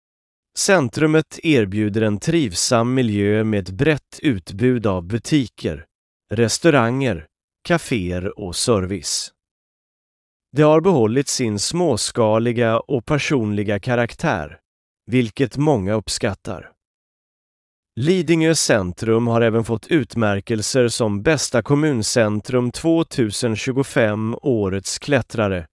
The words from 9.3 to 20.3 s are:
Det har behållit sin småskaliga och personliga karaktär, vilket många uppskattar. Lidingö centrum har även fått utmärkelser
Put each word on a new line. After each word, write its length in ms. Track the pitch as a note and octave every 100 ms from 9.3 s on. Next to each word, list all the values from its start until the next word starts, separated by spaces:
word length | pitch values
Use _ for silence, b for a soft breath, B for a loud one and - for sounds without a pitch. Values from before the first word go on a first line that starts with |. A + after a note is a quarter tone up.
| _ _ _ _ _ _ _ _ _ _ _ _
Det 120 | A#2+
har 180 | D3+ D#3
behållit 460 | F3 E3 G#2+ B2 C#3+
sin 320 | - A#2+ G#2
småskaliga 1200 | - E3+ F3 A2 - - A2 A2 A#2 A#2 A#2 A2+
och 260 | - C3 -
personliga 720 | D3+ - C#3+ G#2+ G#2 G2+ G2+
karaktär, 800 | B2 A#2+ A#2 - E3 G#2+ D2+ D#2+ _ _ _ _ -
vilket 460 | B2 A#2 - C3 C3
många 360 | D3+ C3 F#2
uppskattar. 800 | G#2+ - - A#2 F#2+ - F#2+ - _ _ _ _ _ _ _ _ _ _ _ _ -
Lidingö 560 | C#3+ F#3+ D3+ E3+ D#3+ D#3+
centrum 720 | - A#2+ F#2 F2 A2+ A2+ A#2+
har 140 | A#2
även 220 | A#2 A2
fått 240 | A2+ A2+ -
utmärkelser 1000 | E3 A#2 A#2+ A2